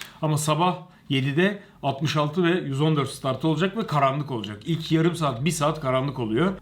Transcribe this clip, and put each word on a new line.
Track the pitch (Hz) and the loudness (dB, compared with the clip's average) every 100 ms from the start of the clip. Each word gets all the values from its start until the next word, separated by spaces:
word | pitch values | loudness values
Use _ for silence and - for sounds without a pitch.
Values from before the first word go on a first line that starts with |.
| - - | -18 -4
ama | 156 151 | 0 0
sabah | 156 151 180 170 - - - | 0 2 2 0 -8 -20 -4
yedide | 135 135 139 196 196 - - | 0 0 2 2 0 -10 -6
altmış | 139 127 151 151 | -4 -2 -2 0
altı | 147 160 | 0 0
ve | 170 180 | 2 0
yüz | 143 135 | -2 0
on | 156 151 | 2 2
dört | 123 | 0
startı | - 139 120 160 | -4 -4 0 0
olacak | 156 185 226 | 0 0 -2
ve | - | -2
karanlık | 151 135 143 139 | 2 2 2 -4
olacak. | 120 101 101 165 | -4 -6 -8 -4
İlk | 160 - | -4 2
yarım | 160 170 156 | 2 4 2
saat, | 147 117 | -2 0
bir | 156 | -2
saat | - 147 156 | 2 0 0
karanlık | 135 131 143 123 | 0 0 0 -2
oluyor. | 110 113 185 190 | -2 2 0 -2